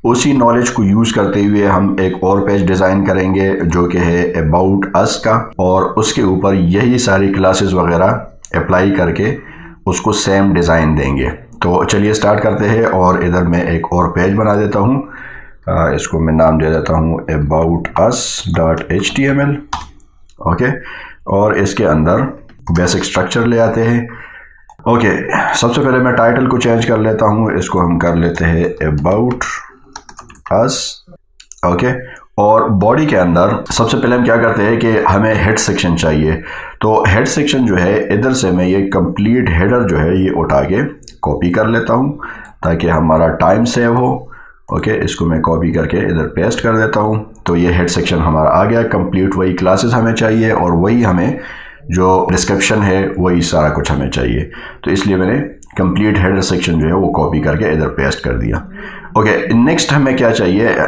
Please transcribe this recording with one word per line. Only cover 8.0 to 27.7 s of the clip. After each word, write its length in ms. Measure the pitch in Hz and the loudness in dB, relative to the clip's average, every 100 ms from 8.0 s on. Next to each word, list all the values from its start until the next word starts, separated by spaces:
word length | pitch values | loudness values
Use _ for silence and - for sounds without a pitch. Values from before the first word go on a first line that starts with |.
| 92 - - - - - | 2 0 -6 -20 -6 -6
apply 300 | 80 92 98 | 0 2 2
करके 460 | 98 85 82 107 - - - - - - | 2 0 0 -2 -4 -12 -20 -20 -8 -4
उसको 260 | 87 113 104 | -2 -2 0
same 300 | - 98 98 | 0 2 2
design 420 | 87 82 80 78 76 | 2 2 2 2 0
देंगे। 320 | 67 67 62 - - - | 0 -2 -4 -6 -16 -6
तो 220 | 87 90 | 0 0
चलिए 300 | 92 101 104 | 2 2 2
start 260 | 104 104 104 | 2 2 2
करते 240 | 107 101 | 0 0
हैं, 200 | 104 110 | 0 2
और 380 | 113 92 90 90 | 2 2 2 2
इधर 200 | 87 87 | 0 0
मैं 200 | 87 85 82 | 0 0 0
एक 260 | 82 - | -2 -2
और 180 | 90 85 | -2 0
page 240 | 87 92 | 0 0
बना 200 | 101 107 101 | 0 0 0
देता 220 | 104 104 | 0 0
हूँ। 200 | 104 131 - - - - - - - | 0 0 -4 -14 -18 -20 -20 -14 -4
आ, 220 | 90 80 | -2 0
इसको 300 | 69 - 82 | -2 -4 -2
मैं 140 | 80 | 0
नाम 240 | 80 80 80 | 2 4 2
दे 120 | 78 | 0
देता 280 | 80 - 80 | 0 0 0
हूँ 260 | 80 82 - | 0 -2 -4
about 680 | 78 73 78 82 85 - - | -4 0 0 0 -2 -4 0
us 260 | 92 - - - - 85 | 0 0 -6 -8 -4 0
dot 260 | 82 80 - 90 | 0 -2 -2 -4
H 160 | 98 - | -2 -2
T 140 | 139 | 0
M 160 | 139 143 | 0 0
L। 100 | 143 - - - - - _ - - - | -2 -6 -12 -12 -20 -20 _ -20 -8 -4
ओके, 240 | 85 127 - - - - - - | 0 -2 -4 -10 -18 -18 -18 -4
और 280 | 98 107 98 | 0 2 2
इसके 260 | 98 - | -2 0
अंदर 440 | 107 78 78 98 135 - - - - | 0 2 2 0 -2 -8 -20 -18 -4
basic 340 | 85 90 95 | 0 0 -2
structure 420 | - 98 90 123 117 | -2 -4 -2 -2 0
ले 120 | 117 | 2
आते 220 | 113 113 | 2 2
हैं। 220 | 113 120 117 - - - - - - - - | 0 0 -4 -12 -20 -20 -20 -20 -20 -8 0
ओके, 220 | 120 110 - - - - | 2 2 0 -2 -2 -2
सबसे 260 | - - 143 | 0 0 0
पहले 180 | 131 131 | 0 2
मैं 140 | 127 | 2
title 320 | 117 117 120 123 | 2 2 2 0
को 120 | 123 | 0
change 260 | 120 117 | 2 0
कर 140 | 113 110 | 2 0
लेता 280 | 110 110 110 | 0 2 0
हूँ, 240 | 107 110 | 2 0
इसको 280 | 92 - | -2 -2